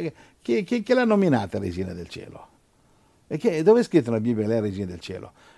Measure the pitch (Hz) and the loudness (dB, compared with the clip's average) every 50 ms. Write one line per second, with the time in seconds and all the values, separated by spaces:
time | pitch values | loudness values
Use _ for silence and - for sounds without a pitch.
0 | 170 156 - - - - _ _ _ - 233 220 185 - 240 240 202 - 247 254 | -4 -8 -10 -12 -20 -20 _ _ _ -2 -2 -2 0 -2 -4 -4 0 2 2 2
1 | 247 226 214 202 196 170 135 113 98 85 - 101 98 95 82 90 92 90 87 87 | 4 4 4 4 4 4 2 2 0 -4 -6 -6 -6 -6 -6 -6 -6 -8 -8 -10
2 | 85 - - - - - - - - - _ _ _ _ _ _ _ _ _ _ | -12 -14 -14 -16 -16 -16 -18 -20 -20 -20 _ _ _ _ _ _ _ _ _ _
3 | _ _ _ _ _ _ - 151 - 226 170 156 160 185 220 240 220 - - 160 | _ _ _ _ _ _ -8 -2 -2 0 0 2 4 6 6 6 4 4 2 2
4 | 120 117 113 110 107 123 120 107 107 107 113 117 107 104 92 98 101 90 90 87 | 2 4 0 0 0 0 0 0 0 0 0 0 0 -2 -4 -4 -6 -8 -8 -12
5 | - - 92 92 107 - - _ - - - | -12 -12 -12 -12 -14 -18 -20 _ -20 -20 -20